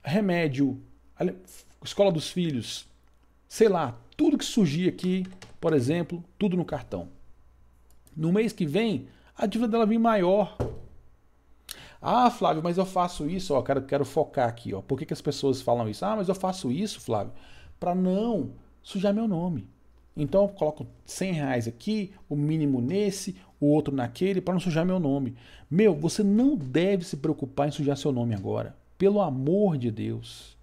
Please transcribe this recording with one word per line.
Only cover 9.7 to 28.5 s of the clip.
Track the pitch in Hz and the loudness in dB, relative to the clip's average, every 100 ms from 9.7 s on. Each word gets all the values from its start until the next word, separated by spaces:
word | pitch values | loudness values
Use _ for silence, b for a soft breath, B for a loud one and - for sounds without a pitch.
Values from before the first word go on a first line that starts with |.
| 226 | 2
vem | 214 226 | 2 4
maior. | 226 220 180 202 185 - - - - - - - _ _ _ - - B B B | 4 4 4 2 0 -4 -6 -6 -16 -20 -20 -20 _ _ _ -20 -18 B B B
"Ah, | - 220 247 | 0 4 4
Flávio, | 240 175 156 | 4 0 2
mas | 175 175 | 0 0
eu | 185 | 0
faço | 185 175 - 151 | 0 -2 -2 -4
isso", | 185 - | -4 0
ó, | 135 | 0
quero, | 113 135 | 2 -2
quero | 131 143 | 0 -2
focar | 135 - 143 - 117 | 0 0 0 0 -2
aqui, | 113 110 | -2 -8
ó. | 98 | -8
Por | - 131 | -4 -6
que | 160 | -4
que | |
as | 156 | -4
pessoas | 156 139 139 123 | -4 -2 -2 0
falam | - 120 113 | 0 0 0
isso? | 104 | -4
"Ah, | 185 | -2
mas | 214 185 | -2 -2
eu | 185 | -2
faço | 185 185 127 | -4 -4 -4
isso, | 139 208 - | -4 -4 -6
Flávio, | - 110 101 B B B B - | -4 -4 -4 B B B B -6
pra | 175 | -2
não | 180 185 185 233 208 117 - - - | 0 0 0 0 -2 -4 -10 -20 -20
sujar | - 196 202 | -10 -2 0
meu | 202 226 | 2 0
nome. | 170 180 143 - _ _ - _ - | -2 -2 -4 -8 _ _ -20 _ -6
Então | 147 190 | 0 2
eu | 202 | 2
coloco | - 151 151 117 - | 0 -2 -2 -16 -16
cem | - - 190 | -16 -6 -4
reais | 165 143 123 113 | -2 0 -2 -2
aqui, | - - 214 185 B - | -6 -4 -2 -4 B -6
o | 147 | -2
mínimo | 147 160 147 127 | 0 2 2 2
nesse, | 120 190 208 190 - 180 B _ | 0 0 0 -2 -10 -12 B _
o | 147 | 4
outro | 151 151 | 4 2
naquele, | 135 117 - 185 185 | -2 -4 -2 0 0
pra | 175 | 0
não | 180 | -2
sujar | 185 156 180 | 0 0 0
meu | 185 | 0
nome." | 151 139 127 113 B B B | 0 0 -2 -8 B B B
Meu, | 160 214 | 4 4
você | 151 165 - | 4 0 2
não | 202 208 269 | 4 6 4
deve | 269 131 143 185 196 | 2 0 2 2 0
se | 175 147 | -2 -4
preocupar | 160 151 139 - 143 | -4 -4 -4 -2 -2
em | |
sujar | 143 143 139 | 0 -2 0
seu | 151 | 0
nome | 127 117 | 0 0
agora. | 107 104 | -2 -2